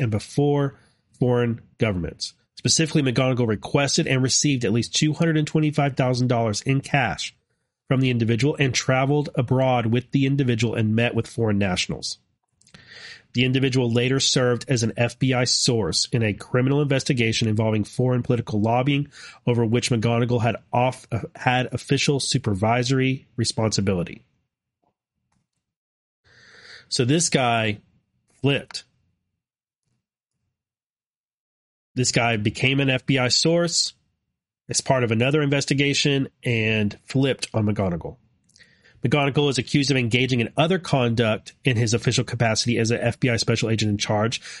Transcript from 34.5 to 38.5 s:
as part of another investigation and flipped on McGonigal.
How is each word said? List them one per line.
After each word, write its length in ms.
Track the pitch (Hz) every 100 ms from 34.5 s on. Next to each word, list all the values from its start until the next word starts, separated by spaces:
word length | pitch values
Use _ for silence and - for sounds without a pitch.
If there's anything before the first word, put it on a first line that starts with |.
| _ -
as 120 | -
part 240 | - 131
of 60 | 117
another 320 | 113 131 151
investigation 840 | 143 139 - 139 143 135 147 139 135 _
and 560 | 127 113 110 110 104 -
flipped 440 | - 131 135 - -
on 140 | 113 107
McGonigal. 500 | 104 95 85 80 - _ _ _